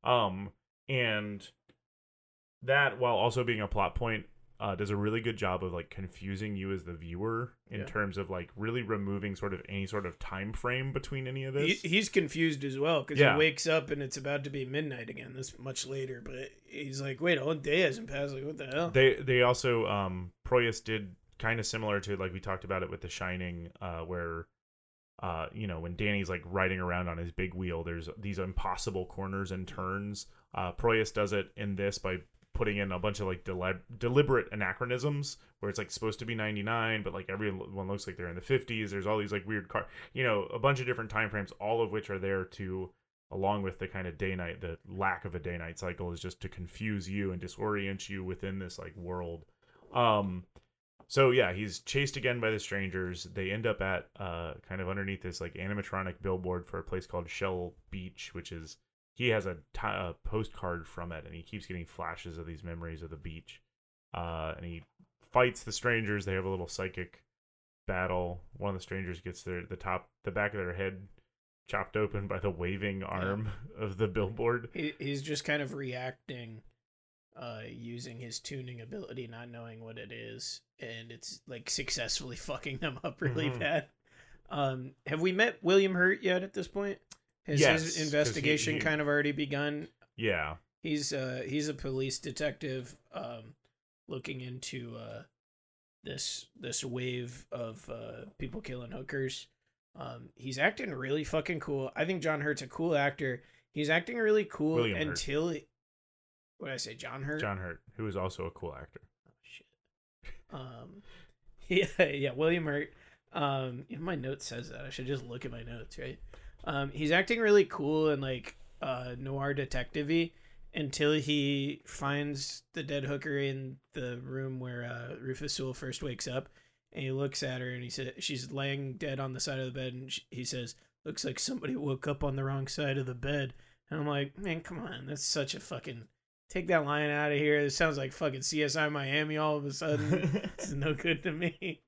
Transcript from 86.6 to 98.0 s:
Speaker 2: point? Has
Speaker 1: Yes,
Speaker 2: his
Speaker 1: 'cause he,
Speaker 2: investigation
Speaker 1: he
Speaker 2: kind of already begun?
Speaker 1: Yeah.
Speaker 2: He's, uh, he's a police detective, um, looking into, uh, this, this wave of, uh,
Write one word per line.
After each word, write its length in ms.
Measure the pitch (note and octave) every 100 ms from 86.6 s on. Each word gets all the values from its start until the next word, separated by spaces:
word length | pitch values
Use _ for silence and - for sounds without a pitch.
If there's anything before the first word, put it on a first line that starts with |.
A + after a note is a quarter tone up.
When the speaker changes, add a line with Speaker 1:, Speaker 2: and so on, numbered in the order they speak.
| F3+
Speaker 2:
point? 320 | G3 G3+ G3 _ - _ _ -
Has 140 | D3
Speaker 1:
Yes, 200 | D3 D#3+
Speaker 2:
his 20 | D#3+
Speaker 1:
'cause 40 | -
he, 60 |
Speaker 2:
investigation 680 | D#3 D3 D3 D#3 C#3+ D3+ D#3 D3+
Speaker 1:
he 40 |
Speaker 2:
kind 180 | D#3+ D3+
of 80 | D3
already 240 | D3 D3
begun? 560 | C#3+ C#3+ C#3+ D3 D3 D#3+ _ _ -
Speaker 1:
Yeah. 380 | A2 F2 D2+ D#2+ _ _
Speaker 2:
He's, 300 | E3 D3+ C#3
uh, 300 | C#3+ C3 B2+ -
he's 220 | C#3+ D3
a 40 |
police 460 | C#3 C#3 C3 C3+ -
detective, 760 | - - D3+ A2+ D3+ C3 B2 - _
um, 420 | - A#2 A#2 A2+ - _ _ _ _ -
looking 320 | C3 C3 C3
into, 540 | B2 B2 - C3+ A#2+ A#2
uh, 260 | A2 A2 - _ _ _ _ _ _ _
this, 440 | G3+ C3+ - - - -
this 240 | D3+ -
wave 600 | C3 B2 B2+ B2 A#2+ A#2+ -
of, 380 | B2 A#2 A2 -
uh, 360 | A2+